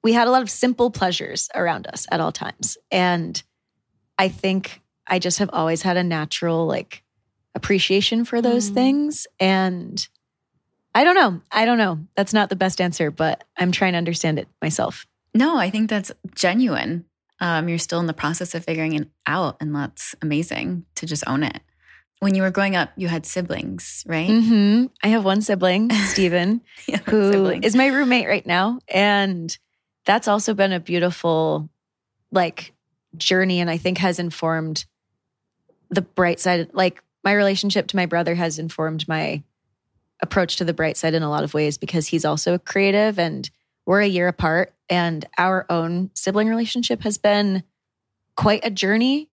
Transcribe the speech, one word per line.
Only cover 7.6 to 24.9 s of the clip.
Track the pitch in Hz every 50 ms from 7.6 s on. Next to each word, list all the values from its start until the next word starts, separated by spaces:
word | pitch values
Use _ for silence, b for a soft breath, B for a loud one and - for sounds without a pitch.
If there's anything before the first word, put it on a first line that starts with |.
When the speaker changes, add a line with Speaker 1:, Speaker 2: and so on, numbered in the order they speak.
| - - 202 190 - - 190 196 190 - 233 226 233
Speaker 1:
for | - - 233
those | 233 233 240 247 214 202
Speaker 2:
Mm. | 202
Speaker 1:
things. | 220 254 269 277 285 294 302 302 - - - _ _
And | 190 190 190 190 185 185 180 175 170 - - - - - _ _ _ _ _ _ _ _ _ _ _ _ _ _ _ _ _
I | 220 277
don't | 339 359
know. | 392 320 214 180 165 _ _
I | - 214 226
don't | 226 240 233
know. | 220 190 170 156 160 - _
That's | - 202 196 -
not | 214 208 -
the | -
best | 180 190 185 175 -
answer, | 185 175 160 - 165 147
but | 147 - 160 160 - - - _ _
I'm | - 185 180
trying | 175 - 196 185
to | 180 170
understand | 170 170 170 160 - 160 156 151
it | - _ _ _
myself. | - 160 156 - - - - - - _ _ _ _ _ _
Speaker 3:
No, | 214 262 311 339
I | 262 185 185
think | 190 214 220 208
that's | 220 208 185 - - _ _ - -
genuine. | - - 180 180 233 254 226 151 - 64 - 165 170 170 _ _ _ _ _ _ _
Um, | 180 175 170 160 160 175
you're | 170 165
still | - - 170 170
in | 170
the | 165
process | 156 - - 147 165 - 185 175 -
of | 165 170
figuring | - 165 160 160 160
it | 160 151 147 - _ _ _
out, | - 147 180 180 143 - _
and | 160 151 147
that's | 143 143 - _ - - - - _
amazing | - 151 147 147 170 - - - - - 180 175 170 _ _
to | - -
just | 165 156 147 -
own | - 135 139
it. | 156 - - - _ b b b b b b b b b _ _
When | 196 196 190
you | 190
were | 190 190
growing | 180 196 196 196 190
up, | 180 156 - _
you | - 190 175
had | 165 165 160
siblings, | - - 185 180 170 - - - - 190 170 - - - - -
right? | - 165 156 165 190
Speaker 1:
Mm-hmm. | 220 226 226 226 233 208 202 202 208 233 247 254